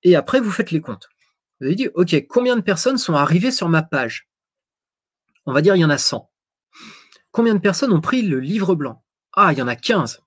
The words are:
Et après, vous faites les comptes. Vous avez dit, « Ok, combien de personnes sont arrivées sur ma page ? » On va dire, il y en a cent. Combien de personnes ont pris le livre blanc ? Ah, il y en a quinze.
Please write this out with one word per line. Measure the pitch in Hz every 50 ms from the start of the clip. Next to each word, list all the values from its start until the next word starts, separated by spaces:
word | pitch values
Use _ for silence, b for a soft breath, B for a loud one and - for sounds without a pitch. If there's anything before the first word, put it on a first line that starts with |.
Et | _ 180 180
après, | 151 - - - 262
vous | 240 208
faites | 180 - 208 -
les | 165 156
comptes. | 160 - 107 98 - _ _ _ _ _ _ _ _ _ _ _
Vous | 131
avez | 135 170
dit, « | 208 262 208 -
Ok, | 170 180 170 175 147 135
combien | _ - 240 247 254 247
de | 233
personnes | 185 - 190 160 - - 269
sont | 254 - - 160
arrivées | 143 143 147 160 180 190 262
sur | 254 - - 170
ma | 165 156 156
page ? » | - - 139 123 113 113 - _ _ _ _ _ _ _ _ _ _ _ _ _ _ _ _ _ _ _ _ _ _ _ _ _
On | - 127
va | 139
dire, | 156 196 196
il | 180
y | 165
en | 156
a | 143 139
cent. | - - - - - _ _ _ _ _ _ _ _ _ B B B B B B B B B B B B
Combien | - - 233 233 214
de | 196
personnes | 170 208 185 - - 254 202
ont | 160
pris | 160 - - 262
le | 226 196 143 131
livre | 131 143 202 220 196 180 185
blanc ? | 156 147 127 113 _ _ _ _ _ _ _
Ah, | - - 208 180 147
il |
y | 135
en | 127
a | 123 120
quinze. | 120 - - 233 185 135 110 - _ _